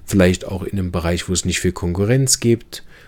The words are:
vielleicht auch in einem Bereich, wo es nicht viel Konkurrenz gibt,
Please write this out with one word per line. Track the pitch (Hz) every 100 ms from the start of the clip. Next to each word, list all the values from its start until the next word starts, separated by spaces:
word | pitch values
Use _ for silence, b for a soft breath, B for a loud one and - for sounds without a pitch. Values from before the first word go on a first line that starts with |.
vielleicht | - 98 90 90 -
auch | 95
in | - 101
einem | 90
Bereich, | 87 85 87 -
wo |
es | 90
nicht | - 85
viel | 92
Konkurrenz | - 87 87 101 131 135 -
gibt, | 117 117 - - b b